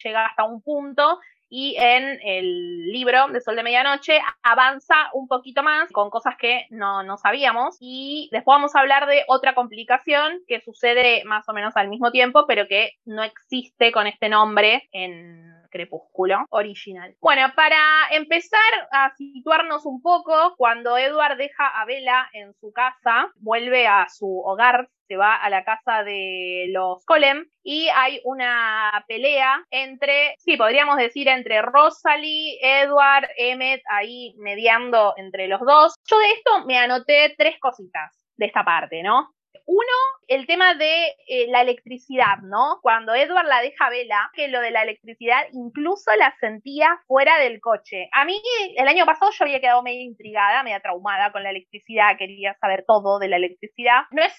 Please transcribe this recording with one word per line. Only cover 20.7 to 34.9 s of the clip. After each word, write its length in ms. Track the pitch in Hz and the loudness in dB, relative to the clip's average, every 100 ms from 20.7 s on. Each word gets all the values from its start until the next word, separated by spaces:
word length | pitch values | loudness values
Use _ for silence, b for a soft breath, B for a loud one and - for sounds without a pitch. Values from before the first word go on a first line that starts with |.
| 233 240 247 | 0 -2 0
Edward 400 | 269 302 294 254 | 0 0 0 -2
deja 280 | 277 - 277 | -6 -4 -2
a 200 | - 214 | -2 -6
Bella 440 | 269 262 254 254 | -6 -2 -2 -2
en 200 | 214 202 _ | -10 -20 _
su 180 | 214 | -12
casa, 560 | 240 254 - 240 233 320 _ | -4 -4 -2 0 0 -2 _
vuelve 520 | 214 226 247 254 233 | -4 -4 0 2 4
a 200 | 202 175 | 4 2
su 320 | - 202 185 | -4 -8 -6
hogar, 480 | 185 196 247 247 254 _ - | -6 2 2 2 -2 _ -10
se 80 | 190 | -2
va 180 | 202 | 0
a 160 | 220 208 | 0 -2
la 140 | 190 | -4
casa 400 | 190 220 - 220 | -4 -6 -4 -4
de 600 | 208 202 190 185 180 180 180 | -4 -8 -8 -8 -8 -8 -6
los 340 | 185 185 185 - | -4 -4 -6 0
Colem 400 | 311 277 285 339 _ | 2 2 0 -6 _
y 240 | 370 302 320 | -10 -6 -2
hay 320 | 262 262 277 247 | 0 0 -2 -8
una 800 | 262 247 240 226 220 214 208 - | -6 -4 -2 -2 -2 -4 -4 -6
pelea 560 | 226 277 277 262 277 359 | -4 -2 0 0 -2 -4
entre, 680 | 262 269 262 285 285 294 - | -8 -8 -6 -2 0 0 -2
sí, 180 | 349 285 | -2 0
podríamos 400 | 220 269 294 277 | 2 2 2 2
decir 320 | 233 277 269 | 0 -2 0
entre 320 | 254 - 214 | 0 0 -2
Rosalie, 960 | 226 277 311 - 330 294 311 311 311 - | 4 4 4 2 0 0 -2 -8 -8 -2
Edward, 680 | 262 277 285 285 277 277 269 - | 0 2 4 4 6 4 2 -2
Emmett, 440 | 240 254 262 262 - | -4 -2 -4 -4 -4
ahí 460 | 202 214 247 240 208 | -4 -4 -10 -18 -14
mediando 760 | 208 202 226 233 247 | -10 -2 2 2 2